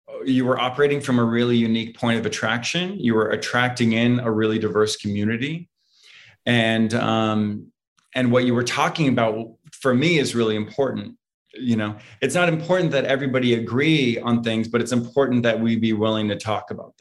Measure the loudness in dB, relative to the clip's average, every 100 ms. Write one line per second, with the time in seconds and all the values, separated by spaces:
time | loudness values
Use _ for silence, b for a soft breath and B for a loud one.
0 | -16 -8 -2 0 2 0 -2 2 2 0
1 | 0 2 2 2 2 2 2 0 -4 -4
2 | 0 0 -2 -2 -2 -2 -2 -4 -4 -2
3 | 0 2 2 -2 -2 0 0 2 2 2
4 | 2 2 0 0 2 0 0 2 0 -2
5 | -4 -2 -2 -2 -4 -8 -12 _ b b
6 | b b b b 0 2 2 2 0 0
7 | 0 0 0 0 -2 -4 -12 _ _ _
8 | _ -2 2 2 2 0 0 0 0 0
9 | 0 2 2 -2 -8 -16 -20 -4 0 2
10 | 4 2 0 0 0 0 -4 -4 -4 -4
11 | -10 -16 _ _ _ -8 -2 -2 -2 -6
12 | B B -2 0 0 0 0 0 0 0
13 | 0 -2 0 0 2 0 0 0 2 2
14 | 2 0 0 0 0 -2 0 -2 0 -2
15 | -2 0 2 2 0 0 0 0 0 0
16 | 0 0 -2 -4 -4 -6 -6 -12 -14 _